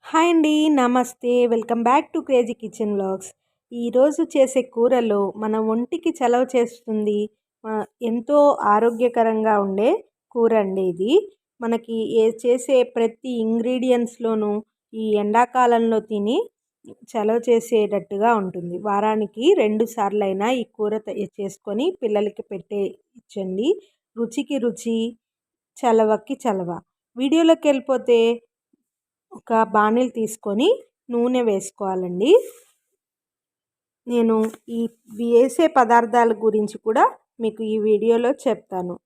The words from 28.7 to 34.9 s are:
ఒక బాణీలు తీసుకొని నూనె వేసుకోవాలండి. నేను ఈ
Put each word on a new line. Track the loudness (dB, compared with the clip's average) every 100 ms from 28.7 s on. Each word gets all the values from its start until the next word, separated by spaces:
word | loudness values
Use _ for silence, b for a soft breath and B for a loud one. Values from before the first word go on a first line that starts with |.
| _ _ _ _ _ _
ఒక | -20 -2 -2
బాణీలు | 0 0 2 0 -2
తీసుకొని | -4 -6 -6 -6 0 0 0 -4 _ -6
నూనె | -2 0 0
వేసుకోవాలండి. | 0 -2 -4 _ -6 -4 -6 -2 6 6 4 -18 _ _ _ _ _ _ _ _ _ _ _ _ _ _ -4
నేను | 0 2 2 -2 -6 -10
ఈ | -6 -6